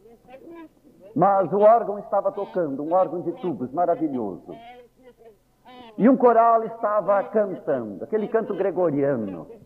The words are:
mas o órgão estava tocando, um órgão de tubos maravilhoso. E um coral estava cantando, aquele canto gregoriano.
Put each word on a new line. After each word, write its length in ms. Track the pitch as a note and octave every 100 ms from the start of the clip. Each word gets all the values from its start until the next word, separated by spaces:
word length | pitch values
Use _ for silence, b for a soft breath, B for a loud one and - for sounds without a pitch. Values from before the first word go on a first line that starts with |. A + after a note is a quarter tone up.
| G3+ - - C4 E4 E4+ D#4+ _ _ _ F#3+
mas 380 | D#3 F#3+ G3 E3
o 80 | E3+
órgão 380 | G#3+ A#3 G3+ G3+
estava 320 | - G3+ F#3+
tocando, 500 | G3 G3 F#3 D#3 C#3
um 100 | D3+
órgão 280 | F#3 F3 F3+
de 100 | E3
tubos 400 | E3+ F3+ B2 B2
maravilhoso. 840 | D3 F3 E3 D#3 B2+ G#2 E2+ - D#2+ - - - _ B3+ A3+ A3+ _ _ _ - B3+ - -
E 120 | G#3+
um 80 | C4
coral 480 | B3 A3+ A#3 A3+
estava 580 | A3 - G#3 G#3+ F3 G3
cantando, 800 | - - G#2 F3 - C3 A2 G2
aquele 240 | A2+ G#3+ G#3
canto 260 | - -
gregoriano. 920 | F3+ F#3+ E3+ F3 C#3+ C#3 B2 G2+ E2 - -